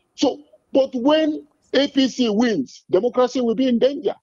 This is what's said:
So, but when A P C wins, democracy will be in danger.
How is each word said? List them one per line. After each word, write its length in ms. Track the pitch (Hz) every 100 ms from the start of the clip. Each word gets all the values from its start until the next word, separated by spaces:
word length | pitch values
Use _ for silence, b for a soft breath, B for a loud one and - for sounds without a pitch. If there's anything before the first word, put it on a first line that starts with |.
| _ -
So, 240 | 285 - - _ _
but 220 | 269 269
when 520 | 254 269 311 311 302 - _ _
A 140 | 262 277
P 180 | 269 262
C 220 | - 233
wins, 540 | 208 240 - 247 - -
democracy 500 | 180 240 254 247 262
will 160 | 240 220
be 120 | 262
in 100 | 233
danger. 380 | 262 285 294 -